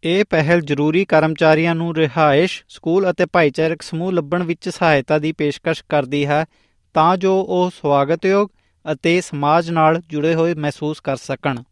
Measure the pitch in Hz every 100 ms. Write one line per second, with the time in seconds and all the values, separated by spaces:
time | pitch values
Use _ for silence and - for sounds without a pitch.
0 | 165 185 208 160 147 175 147 143 151 160
1 | 196 160 156 156 160 156 165 165 170 160
2 | 156 175 151 139 185 - _ - - 175
3 | 190 175 180 180 156 131 160 165 - 160
4 | 180 180 143 175 175 170 - - 170 147
5 | 123 151 151 160 147 - - 160 - 151
6 | 131 147 143 147 160 _ _ _ _ 160
7 | 160 185 190 190 185 185 180 - 147 143
8 | 139 165 185 196 202 _ _ _ - 156
9 | 165 175 175 147 143 160 170 170 156 165
10 | 170 151 151 165 165 165 147 - 151 156
11 | - 135 - 135 147 123 123